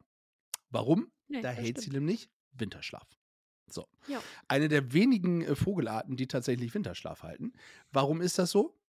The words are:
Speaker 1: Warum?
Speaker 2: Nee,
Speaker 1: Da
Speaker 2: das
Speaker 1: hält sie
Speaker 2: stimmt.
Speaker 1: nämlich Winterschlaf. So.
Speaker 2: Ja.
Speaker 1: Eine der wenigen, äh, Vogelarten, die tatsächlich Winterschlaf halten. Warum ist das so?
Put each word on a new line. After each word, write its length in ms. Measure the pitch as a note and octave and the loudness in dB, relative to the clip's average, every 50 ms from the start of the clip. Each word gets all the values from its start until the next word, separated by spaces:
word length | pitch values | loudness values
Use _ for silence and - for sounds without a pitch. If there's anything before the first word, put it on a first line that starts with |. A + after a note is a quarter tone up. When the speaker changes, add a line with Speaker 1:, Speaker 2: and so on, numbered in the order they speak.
| _ _ _ _ _ _ _ _ _ _ - - _ _ | _ _ _ _ _ _ _ _ _ _ -14 -14 _ _
Speaker 1:
Warum? 420 | A#2+ A2+ A2 B2+ E3 G#3 E4+ - _ _ _ | -4 -2 4 4 4 4 4 -2 _ _ _
Speaker 2:
Nee, 140 | _ C#4+ B3 | _ -6 -4
Speaker 1:
Da 80 | A3 B2+ B2 | -4 -4 -4
Speaker 2:
das 40 | A#2 A#2+ | -2 -4
Speaker 1:
hält 140 | A#2 B2 | -4 -4
sie 60 | - A3 | -4 -8
Speaker 2:
stimmt. 100 | C#3+ C#3 | -4 -4
Speaker 1:
nämlich 360 | C#3 C#3+ D#3+ A3 A3+ - _ _ _ _ _ | -2 0 0 -2 -2 -4 _ _ _ _ _
Winterschlaf. 560 | _ B2+ A2+ F#2+ - - - - - - - _ _ _ _ _ _ _ _ _ _ _ _ - | _ -8 -8 -8 -6 -10 -12 -12 -12 -14 -18 _ _ _ _ _ _ _ _ _ _ _ _ -14
So. 180 | - - - _ _ _ - | -12 -12 -12 _ _ _ -12
Speaker 2:
Ja. 140 | - C#4 A3+ - - - - - _ | -10 -10 -10 -10 -12 -18 -20 -4 _
Speaker 1:
Eine 180 | B2+ C#3 D3+ | 2 2 4
der 240 | D#3 D3+ C#3+ C#3 A#2+ | 4 2 2 2 4
wenigen, 520 | B2 E3 A3 C#4 B3+ G3 F3 F3+ F3 E3+ - | 4 6 6 6 6 4 4 2 2 0 2
äh, 120 | D3 C#3+ | 0 0
Vogelarten, 640 | - - - G#3 F3 B2 A2 A2 A2 - - C3 | 2 2 0 0 0 -2 -2 -2 -4 -4 -6 -4
die 100 | B2 C3 | -4 -4
tatsächlich 460 | C3 - C3 B2 C#3 B2 B2 B2 A#2 - | -2 -2 -2 0 0 0 0 -2 -4 -4
Winterschlaf 500 | G#3 G3+ F#2 E2+ - - D#2+ D#2 - - | -6 -6 -6 -8 -8 -10 -10 -10 -10 -12
halten. 300 | D#2+ D#2+ - D#2+ - - - - - - - _ _ | -14 -12 -10 -10 -10 -10 -14 -20 -20 -20 -20 _ _
Warum 280 | - C#3 C#3 C#3 D#3 E3 | 2 2 4 4 2 0
ist 180 | F3 F3 - | 0 0 2
das 140 | - F3+ E3+ | 2 0 4
so? 260 | - G3+ C4 E4+ - _ _ _ _ | 4 4 2 2 -2 _ _ _ _